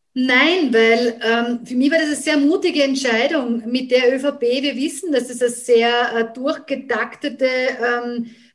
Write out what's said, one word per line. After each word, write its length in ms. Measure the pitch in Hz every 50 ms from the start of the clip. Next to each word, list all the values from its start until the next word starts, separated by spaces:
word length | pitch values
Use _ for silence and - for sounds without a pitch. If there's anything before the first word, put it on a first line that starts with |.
| _ _ -
Nein, 560 | 254 254 262 254 262 285 330 359 370 302 240
weil, 480 | 226 226 226 226 233 240 247 233 226 - 220
ähm, 420 | 226 233 233 233 240 240 233 -
für 100 | - 254
mich 160 | 247 277 285
war 60 | 330
das 100 | 320 311
eine 80 | 302 285
sehr 220 | - - 311 302
mutige 460 | 294 285 294 359 403 - 349 - 294 277
Entscheidung 800 | 269 262 269 269 240 220 226 262 294 330 285 247 233 233 233 - 233
mit 180 | 247 262 262 254
der 260 | 247 254 247 247 269
Ö 40 | 262
V 140 | 277 285 277
P. 280 | - 240 240 247 269
Wir 140 | 277 285 233
wissen, 360 | 240 285 330 - - 392 330
dass 160 | 277 247 240 247
es 120 | 240 -
eine 80 | 247 233
sehr, 640 | 233 - - 247 240 226 233 233 240 240 240 226 226
äh, 180 | 233 226 226 -
durchgetaktete, 1120 | 254 262 302 311 - - - 277 254 - - 233 214 240 240 - - 294 277 233 - 262
ähm, 840 | 254 254 254 254 254 247 - 233 240 240 240 240 240 240 240 233 - - - _ _